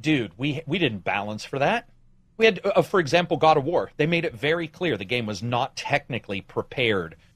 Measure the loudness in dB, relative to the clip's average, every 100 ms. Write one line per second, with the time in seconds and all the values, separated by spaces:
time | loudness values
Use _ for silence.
0 | 0 0 0 -4 -4 -4 -4 0 0 0
1 | -4 -4 -4 -8 -8 -2 0 0 -4 _
2 | _ _ _ 2 2 2 2 2 2 2
3 | 2 2 2 4 6 4 4 -2 -2 -2
4 | 0 0 -2 -4 -2 -2 -4 -6 -2 -2
5 | -2 -4 -4 -6 -2 -2 -2 -6 -2 -2
6 | -2 -8 -6 -8 -6 -6 -6 -2 2 2
7 | -2 -10 _